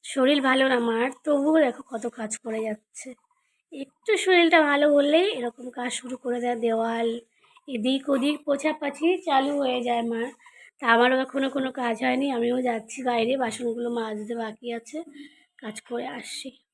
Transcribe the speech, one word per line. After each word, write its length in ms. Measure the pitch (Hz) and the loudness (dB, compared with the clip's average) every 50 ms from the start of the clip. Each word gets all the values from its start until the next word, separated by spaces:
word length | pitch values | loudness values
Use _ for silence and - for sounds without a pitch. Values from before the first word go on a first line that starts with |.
| _ | _
শরীর 340 | - - 269 254 262 294 285 | -6 -2 2 4 4 4 4
ভালো 240 | 262 262 262 262 269 262 | 2 2 2 4 4 2
না 80 | 254 240 | 2 2
মার, 300 | 233 233 226 226 240 262 269 _ _ | 2 0 0 0 -2 -2 -4 _ _
তবুও 340 | 302 294 277 277 302 311 320 302 | 0 0 2 2 4 4 4 4
দেখো 160 | 254 240 - 269 _ | 4 0 -6 -14 _
কত 140 | 262 226 208 240 - - | -10 -8 -8 -8 -8 -6
কাজ 140 | 220 214 220 - _ | -8 -8 -8 -10 _
করে 160 | 233 220 220 220 220 | -6 -6 -4 -4 -6
যাচ্ছে। 420 | 214 214 _ _ _ - - 262 247 _ _ _ _ _ _ _ _ _ _ _ 339 | -6 -8 _ _ _ -18 -18 -18 -18 _ _ _ _ _ _ _ _ _ _ _ -12
একটু 380 | 277 269 _ _ _ _ - 427 370 381 | -12 -12 _ _ _ _ 0 0 0 4
শরীরটা 360 | 370 370 349 339 330 330 330 311 285 | 6 6 6 6 8 6 6 6 6
ভালো 180 | 285 285 294 302 294 | 4 4 4 6 6
হলেই 340 | 285 285 294 302 320 370 403 440 262 | 4 4 6 4 4 4 2 0 -2
এরকম 280 | 240 240 233 - 240 254 240 - | -6 -6 -6 -8 -14 -14 -10 -8
কাজ 140 | 240 247 - - | -8 -6 -6 -8
শুরু 160 | - 247 254 247 _ | -8 -8 -10 -8 _
করে 160 | 254 240 247 233 | -4 -4 -2 -2
দেয়, 140 | 247 240 233 226 | -2 -2 0 0
দেওয়াল 420 | 233 226 226 226 226 233 226 233 233 226 240 - _ _ _ _ _ _ - _ - | 0 0 0 0 -2 -2 -2 -2 -2 -4 -6 -10 _ _ _ _ _ _ -20 _ -8
এদিক 360 | 269 233 208 254 269 269 269 285 277 | -6 -4 0 0 0 0 0 0 0
ওদিক 220 | 269 240 285 302 285 - | 0 2 0 -2 -2 -2
পোছাপাছি 640 | 302 285 277 - 311 311 311 302 277 285 - 302 339 370 359 359 330 | -2 -2 0 0 -2 -2 -2 -4 -8 -6 0 0 0 0 0 0 2
চালু 260 | 285 269 269 285 294 285 | 2 2 2 2 0 0
হয়ে 180 | 277 254 247 247 240 247 | -2 -2 -2 -2 -2 -2
যায় 160 | 240 233 233 233 | -2 -2 -2 -2
মার। 180 | 233 226 233 262 - _ _ - _ - - - _ | -4 -4 -4 -6 -8 _ _ -20 _ -20 -20 -20 _
তা 100 | _ - 240 226 | _ 2 4 6
আমারও 220 | 226 240 254 262 254 262 | 6 6 6 4 2 0
এখনো 220 | 262 - 277 269 269 269 | -2 -2 -2 -2 0 0
কোনো 140 | 277 262 262 254 277 | -2 -4 -2 -4 -4
কাজ 160 | 247 233 226 220 262 | -2 -2 -2 0 0
হয়নি, 240 | 254 254 254 277 285 262 233 | 0 0 0 0 -2 0 0
আমিও 200 | 233 240 247 254 247 247 | 0 0 0 0 0 0
যাচ্ছি 320 | 233 226 220 - - - 254 247 | -2 -2 -6 -10 -14 -4 -2 0
বাইরে, 240 | 240 233 226 233 262 269 254 | 0 2 2 0 0 0 -2
বাসনগুলো 460 | 226 214 - 247 240 226 233 240 240 240 233 | -4 -4 -4 -4 -4 -4 -2 -4 -4 -2 -4
মাজতে 360 | 226 220 214 214 214 208 240 233 | -4 -4 -6 -8 -8 -8 -8 -6
বাকি 260 | 226 220 220 _ - 240 233 233 | -6 -8 -10 _ -10 -8 -8 -8
আছে, 200 | 233 - - 311 339 - - 285 285 - _ _ _ _ _ - | -10 -10 -12 -12 -12 -12 -16 -20 -20 -20 _ _ _ _ _ -14
কাজ 160 | - 214 214 - _ - | -14 -12 -12 -14 _ -10
করে 180 | 247 240 247 262 - 247 | -8 -8 -8 -8 -10 -10
আসছি। 320 | - - - - - 269 - _ _ _ | -12 -12 -12 -12 -12 -14 -16 _ _ _